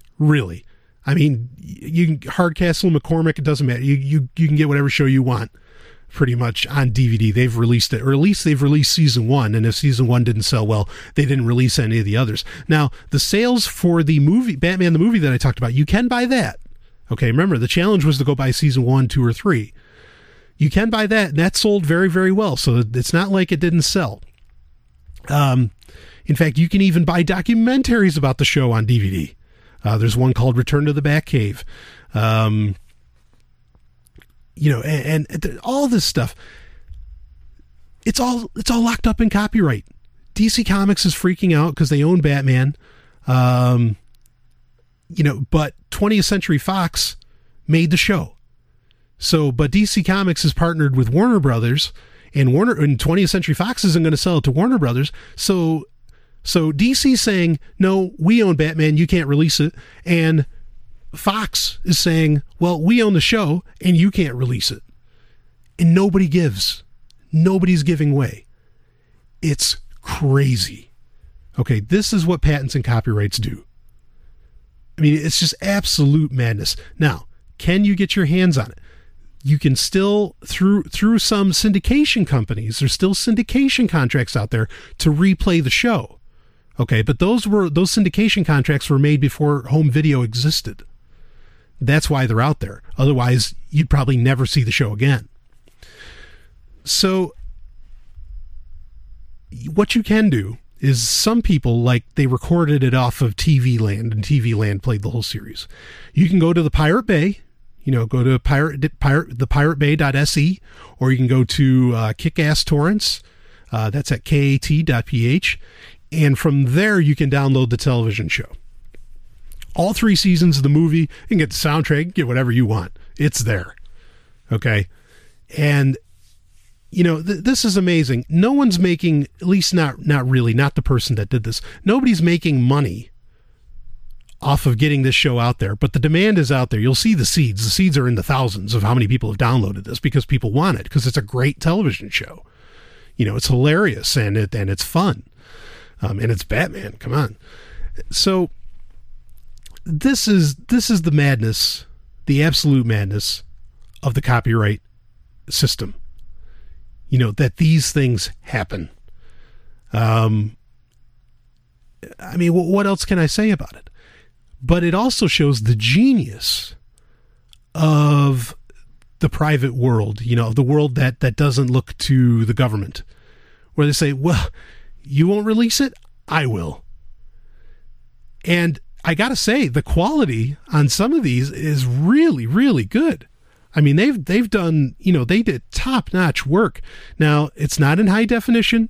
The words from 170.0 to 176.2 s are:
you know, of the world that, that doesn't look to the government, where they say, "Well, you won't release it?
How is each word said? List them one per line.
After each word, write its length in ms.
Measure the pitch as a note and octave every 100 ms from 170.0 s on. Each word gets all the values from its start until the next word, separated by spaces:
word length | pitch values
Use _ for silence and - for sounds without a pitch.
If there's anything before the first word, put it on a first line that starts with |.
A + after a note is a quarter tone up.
| G2+ G#2
you 140 | A#2 A#2+
know, 120 | A2+
of 80 | A2+
the 60 |
world 320 | B2+ D3+ D3 B2+
that, 240 | C3 B2
that 160 | C3 A2+
doesn't 360 | C#3+ B2 B2+
look 260 | B2+ - -
to 480 | - C3 B2 A#2 A2
the 80 |
government, 480 | A2 B2+ G#2+ F#2+ - - - - - - - _
where 140 | - D3
they 60 |
say, 200 | C#3+ D3
"Well, 360 | C3+ E3 D#3 - - - - - -
you 240 | C#3+ C#3 E3+
won't 200 | G#3 G#3+
release 340 | A3 A#3 -
it? 120 | C4+ - - -